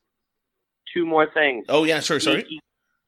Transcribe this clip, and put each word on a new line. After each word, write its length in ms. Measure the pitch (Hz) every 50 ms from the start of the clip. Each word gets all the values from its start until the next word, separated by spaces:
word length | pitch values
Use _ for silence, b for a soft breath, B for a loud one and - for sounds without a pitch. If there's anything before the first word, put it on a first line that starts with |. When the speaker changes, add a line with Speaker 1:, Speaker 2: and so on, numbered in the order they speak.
| _ _ _ _ _ _ _ _ _ _ _ _ _ _ _ _ - - -
Speaker 1:
two 120 | 175 170
more 220 | 165 160 156 156 156 -
things. 320 | 160 151 143 127 110 - -
Speaker 2:
Oh, 160 | 143 156 160
yeah, 160 | 156 160 147
sure, 180 | - - 160 135
sorry. 220 | - 143 143 -
Speaker 1:
Sneaky, 180 | - - 160 151 - _ _ _ _ _ _ _ _